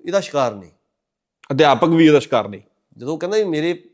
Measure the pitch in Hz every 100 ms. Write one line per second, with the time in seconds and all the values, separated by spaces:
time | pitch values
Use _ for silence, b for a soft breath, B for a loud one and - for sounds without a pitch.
0 | 170 190 - 143 123 104 87 _ _ _
1 | _ _ _ _ - 139 151 123 165 165
2 | 160 147 - 120 104 98 _ _ _ 113
3 | 123 160 175 214 202 151 165 175 _